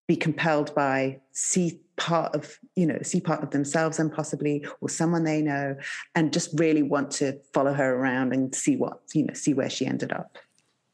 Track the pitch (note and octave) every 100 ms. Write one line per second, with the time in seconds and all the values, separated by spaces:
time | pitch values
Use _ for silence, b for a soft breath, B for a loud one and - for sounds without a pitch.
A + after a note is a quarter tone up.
0 | - E3+ D#3+ D3 E3 D3+ D3 - C#3 C3+
1 | C3+ C3+ _ - - - F3 - _ -
2 | - E3 D#3 D#3 - - - - E3+ -
3 | - F#3 E3+ D3+ C3+ C#3+ C#3+ E3 D#3+ D#3
4 | D#3+ - D3+ D3 D3+ C#3+ C#3+ B C#3+ -
5 | E3 E3+ D#3+ D#3 D3+ C#3 C#3 C#3 B B
6 | B F3 D#3 D3 - D3+ E3 D3+ C#3+ C#3+
7 | C#3 - C#3 C3+ - - C#3 C#3+ C3 B2+
8 | C3 B2+ C3 C3 C3 C#3 - C3 - -
9 | - D#3 C3 - - C3+ B2+ - - C3
10 | - - - - - _ _ _ _